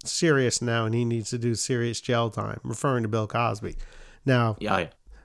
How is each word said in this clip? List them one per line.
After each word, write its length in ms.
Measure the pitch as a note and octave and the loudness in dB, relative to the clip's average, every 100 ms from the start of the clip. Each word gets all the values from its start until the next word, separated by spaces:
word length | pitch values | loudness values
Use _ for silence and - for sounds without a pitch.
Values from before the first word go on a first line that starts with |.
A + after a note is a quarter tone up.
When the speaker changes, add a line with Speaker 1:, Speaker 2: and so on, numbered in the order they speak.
Speaker 1:
serious 580 | - - E3+ C#3 B2 - | -6 0 4 4 4 2
now, 240 | A#2+ A#2 A2+ | 0 0 2
and 80 | |
he 100 | A#2 | 0
needs 240 | A#2+ A#2 G#2+ | 0 -2 -4
to 80 | B2 | -2
do 160 | A#2+ | -2
serious 460 | A2 - B2+ A#2 A2+ | -2 -2 -2 -2 -4
jail 300 | - A#2 A#2 | 0 0 0
time, 300 | G#2+ G#2+ G#2+ | -2 -6 -6
referring 380 | B2 A2+ C#3+ B2 | -8 -2 0 0
to 60 | A2 | 0
Bill 160 | A2 G#2+ | 0 0
Cosby. 500 | A#2 A#2 G#2+ G#2+ - - - - - | 0 0 -2 -6 -8 -12 -14 -20 -6
Now, 320 | C3+ B2+ A2+ G#2+ | 2 4 4 0
Speaker 2:
Yeah, 200 | G#2 F#2+ | 0 0
yeah. 80 | E2 _ - - | 0 _ -20 -20